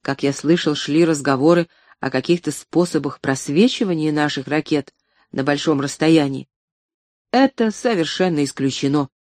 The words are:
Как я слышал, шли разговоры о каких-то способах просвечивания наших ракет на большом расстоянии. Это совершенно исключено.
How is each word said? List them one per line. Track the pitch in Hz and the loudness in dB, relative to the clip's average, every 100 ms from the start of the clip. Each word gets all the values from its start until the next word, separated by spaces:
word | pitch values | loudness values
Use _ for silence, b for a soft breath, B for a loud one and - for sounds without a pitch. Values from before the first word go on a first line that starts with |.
Как | - 135 | -4 -2
я | 139 | -2
слышал, | 139 139 175 - | -2 0 2 2
шли | 143 - 147 | -2 -2 2
разговоры | 170 151 143 135 147 175 165 b b b | 2 2 -2 2 4 2 0 b b b
о | 131 | -4
каких-то | 127 131 175 - | -4 0 -2 -2
способах | - - 160 175 156 143 - | -8 -4 -2 0 0 -4 -6
просвечивания | - 135 - 143 240 - 208 165 156 | -4 -4 -2 2 2 2 -2 0 0
наших | 151 147 143 135 | 0 -2 -4 -4
ракет | 151 - 151 - _ _ _ _ | -4 0 -2 -2 _ _ _ _
на | - | -4
большом | 135 143 - 143 | -2 0 0 0
расстоянии. | 139 - 156 160 143 135 135 _ _ _ _ _ _ _ _ | -2 0 4 4 4 -4 -12 _ _ _ _ _ _ _ _
Это | 247 269 - 226 | 2 2 2 -2
совершенно | - 254 208 160 - 185 156 | 0 -2 0 -2 0 0 0
исключено. | 139 - 135 127 139 147 135 _ | -2 -2 -4 -2 0 0 -2 _